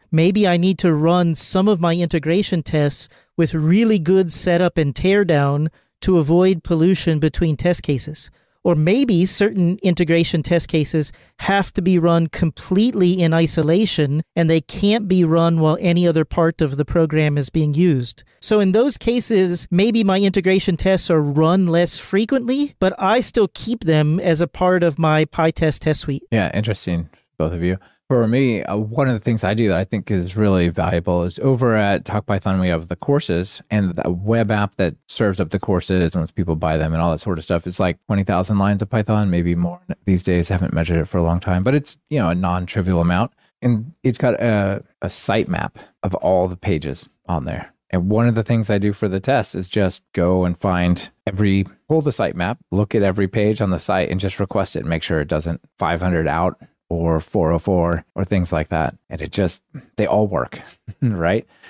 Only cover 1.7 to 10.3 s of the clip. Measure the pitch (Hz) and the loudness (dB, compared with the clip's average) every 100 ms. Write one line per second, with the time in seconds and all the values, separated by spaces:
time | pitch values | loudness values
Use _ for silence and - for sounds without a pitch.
1.7 | 190 170 170 165 165 151 180 202 175 - | 2 0 0 -2 -2 0 0 0 -2 -2
2.7 | 156 147 143 - - _ - 165 160 156 | 0 0 -2 -8 -12 _ -2 -2 0 2
3.7 | 190 226 208 156 190 175 - - 170 180 | 4 4 2 2 2 2 0 0 2 2
4.7 | - 143 - 185 202 190 151 143 147 156 | 0 -2 0 0 2 2 2 2 0 -2
5.7 | - _ _ - 180 147 170 185 180 - | -6 _ _ 2 2 4 4 4 2 0
6.7 | 165 170 190 - 156 151 - 170 147 175 | 2 4 2 0 0 0 0 -2 0 0
7.7 | 175 - 135 - 151 - - _ _ 175 | 0 -2 -4 -4 -8 -14 -16 _ _ 0
8.7 | 156 160 233 254 175 185 - 208 202 170 | 2 2 2 2 2 2 2 0 2 0
9.7 | 190 185 170 165 170 165 | 0 -2 0 2 2 2